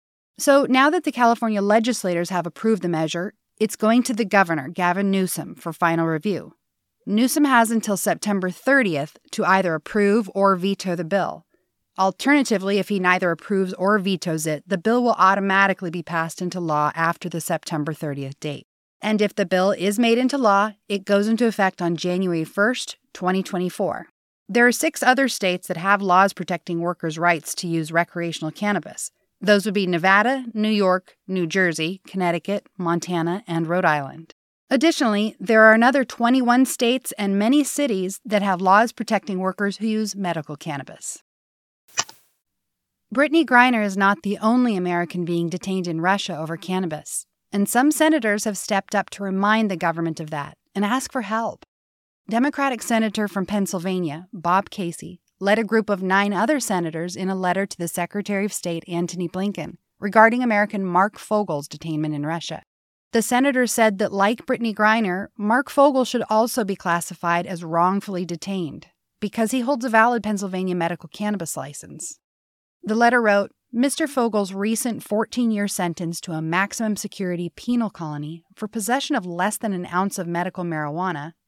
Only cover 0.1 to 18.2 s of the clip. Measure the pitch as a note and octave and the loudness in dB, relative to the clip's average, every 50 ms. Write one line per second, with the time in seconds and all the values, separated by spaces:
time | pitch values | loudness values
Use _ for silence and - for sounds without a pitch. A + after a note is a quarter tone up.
0.1 | _ _ _ _ _ - - D4 C#4 C#4+ C#4 - B3+ C4 C4+ D4+ D#4+ F4+ - D4+ | _ _ _ _ _ -2 2 4 4 4 4 4 4 4 4 4 4 2 -2 -4
1.1 | - B3+ A#3+ A#3 A#3 A3+ A#3 A3+ G#3+ G3+ G3 G3+ G#3 A#3 A3 B3 A#3 - - F#3 | 0 2 4 4 4 2 0 -2 -2 0 2 4 4 4 4 2 -2 -2 -2 -2
2.1 | F3 E3+ F3 - F#3+ F3 E3 E3+ - - - A3 A3+ F#3 F3+ F3 E3+ D#3 D#3+ D3+ | -2 -2 -2 -2 -2 -4 -4 -4 -6 -4 0 0 0 0 0 -2 -2 0 -2 -2
3.1 | - E3+ F3+ - - _ _ _ _ - A3 G#3+ - - G#3+ G#3+ A#3 B3 A#3+ - | -2 -4 -6 -6 -10 _ _ _ _ -2 -2 -2 0 0 2 4 4 4 2 2
4.1 | B3 G#3 A#3 F#3 - G3 F#3+ E3+ E3 D3+ C3 C#3 E3+ - F3+ F3 F3 F#3+ G3+ G3 | 0 -2 -2 2 2 2 4 2 0 -2 -4 -6 -4 -2 0 0 0 0 0 0
5.1 | G3 F#3+ F#3 F3+ - E3+ C#3+ F3+ - - - E3 D#3 - F3+ E3 E3 E3 E3 E3 | 0 0 0 -2 -2 -6 -8 -10 -12 -12 -10 -12 -4 -2 0 0 2 2 2 0
6.1 | D#3+ D3+ - G#3 F#3 C3+ D#2+ - - _ _ _ _ _ _ _ _ _ _ - | 0 -2 -2 -2 -4 -4 -6 -10 -16 _ _ _ _ _ _ _ _ _ _ -2
7.1 | G3+ G#3+ B3 B3 - D#4 D4 C#4 B3+ A#3 A3+ G#3+ A#3 A3 - G#3+ G3+ F3+ - G3+ | 0 2 2 2 2 2 4 6 6 4 4 4 2 0 0 -2 -2 -2 0 -2
8.1 | E3+ D#3+ - G#3+ G3+ F#3+ F#3 F#3 F3 - - C4 C#4 C#4 B3 G3 D#3+ C#3 D3 - | -2 -2 -2 -2 -2 0 -2 -4 -6 -4 0 2 4 4 4 2 0 -2 -4 -6
9.1 | - _ _ _ - A3 G3 D#3+ F#3+ F#3+ F#3 F3 D#3+ D#3 - - - G#3+ G3+ G3+ | -10 _ _ _ -6 -2 2 4 4 4 4 2 -2 -4 -4 -4 0 2 4 4
10.1 | G3+ A#3 G#3+ F#3+ - G3 G3 G3 F#3+ F3+ F3 G3 G3 - - F#3+ F3 E3+ E3+ D#3 | 4 2 0 -2 -2 2 2 4 4 2 0 -2 -2 -2 -4 -4 -4 -4 -2 -2
11.1 | G3 G3 E3+ D#2+ - E3 - _ _ _ _ _ _ _ _ _ _ - F#3+ F#3+ | -2 0 0 -2 -4 -8 -14 _ _ _ _ _ _ _ _ _ _ 0 0 0
12.1 | F#3 - - C#4 C#4+ D4 B3+ - A3 F#3 F#3+ G3 G3+ G3+ F#3 - G#3 G3 F3+ F3+ | 0 0 2 2 4 4 4 2 0 0 0 0 0 0 0 0 0 0 2 2
13.1 | F3+ F#3 F#3+ F3 E3 - - - G#3 F#3+ F#3+ F#3 F#3 - F3+ G3 G#3+ G#3 F3+ G3+ | 2 4 2 0 -2 -2 -4 -2 -2 0 0 -2 -2 -2 0 2 2 2 2 0
14.1 | F#3+ E3 - F3 D#3+ D#3+ D#3 D#3+ D3+ C#3 - F3+ G3+ F3+ D#3+ A3 A#3 B3 A#3+ A#3+ | -2 -2 -2 -4 -4 -2 -2 -2 -4 -4 -4 -4 -4 -2 0 0 2 2 2 2
15.1 | A3 - F#3 F#3+ G3 G3+ G3 G3 F#3+ G3 G3 F#3+ F#3+ - F#3+ F3 D#3+ F3 D#3 - | 2 4 4 4 4 4 2 2 4 4 4 4 2 -2 -4 -6 -6 -8 -8 -4
16.1 | F3 E3 E3 E3 - - F3+ F3+ E3+ F#3 F3 D#3+ D3+ D3+ D3 D3 - E3 E3 E3 | -4 -4 -4 -4 -6 -6 -6 -6 -6 -4 -4 -2 0 0 0 0 0 0 0 -2
17.1 | E3+ - - F3 F3 E3 - - F3 D#3 - - E3+ D3+ D3 D#3+ D3+ - - D3+ | -2 -2 -6 -8 -8 -6 -4 -4 -4 -4 -4 -4 -4 -4 -4 -4 -6 -6 -6 -6
18.1 | C#3 C#3 | -6 -6